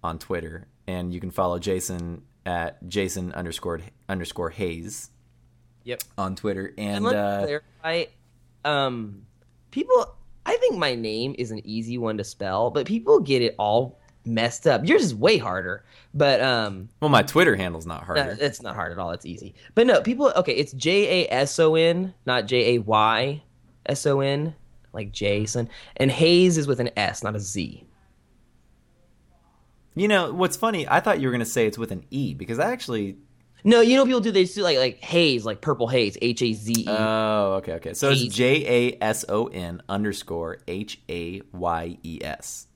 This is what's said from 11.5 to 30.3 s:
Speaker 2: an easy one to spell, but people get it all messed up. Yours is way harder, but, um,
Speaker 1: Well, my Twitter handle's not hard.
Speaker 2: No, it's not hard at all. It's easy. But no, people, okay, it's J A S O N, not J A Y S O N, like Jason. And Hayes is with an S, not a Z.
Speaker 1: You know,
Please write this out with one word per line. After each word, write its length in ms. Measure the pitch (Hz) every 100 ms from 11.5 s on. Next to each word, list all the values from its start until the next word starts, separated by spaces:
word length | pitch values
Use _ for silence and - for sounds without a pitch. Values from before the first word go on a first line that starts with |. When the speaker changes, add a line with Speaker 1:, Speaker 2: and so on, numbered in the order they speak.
Speaker 2:
an 80 | 107
easy 320 | - 110 113 123
one 220 | 113 107
to 60 |
spell, 460 | 98 - 101 95 120
but 140 | 131 135
people 320 | 226 226 440
get 200 | 151 135
it 140 | 117 -
all 440 | 104 110 131 - _ _
messed 420 | - 113 117 - 160
up. 180 | 123
Yours 200 | 151 339
is 100 | 233
way 240 | 110 147 220
harder, 460 | 110 90 90 95 _ - _
but, 280 | 143 143 127
um, 460 | 131 120 107 95 98 _
Speaker 1:
Well, 80 | 151
my 140 | 127
Twitter 320 | 135 151 175
handle's 320 | 98 92 82 80
not 160 | 80
hard. 140 | 87 90
Speaker 2:
No, 180 | 143 104
it's 160 | 143 -
not 120 | 113
hard 160 | - 82
at 80 | 85
all. 140 | 87
It's 120 | 85 -
easy. 280 | 85 - - - -
But 100 | 240
no, 140 | 196
people, 320 | - 254 277
okay, 200 | - 175
it's 180 | 120 147
J 500 | 135 151 190 202 180 170
A 60 |
S 240 | 120 139 -
O 160 | 160 160
N, 380 | 165 170 185 - -
not 200 | 127 104
J 260 | 127 117
A 40 | 120
Y 640 | 104 107 107 113 131 147 _ _ _ _ -
S 200 | 139 151
O 120 | 139
N, 380 | 139 139 156 156 - - _
like 200 | - 101
Jason. 560 | - 104 104 107 123 117 - - -
And 120 | 135
Hayes 480 | 120 165 175 185 165
is 80 | 143
with 140 | 123
an 100 | 123 -
S, 260 | 98 -
not 140 | 104 107
a 40 |
Z. 460 | 95 101 82 - - _ _ _ _ _ _ _ _ _ _ _ _ _ _ _ _ _ _ _ _
Speaker 1:
You 140 | - 202
know, 240 | 202 165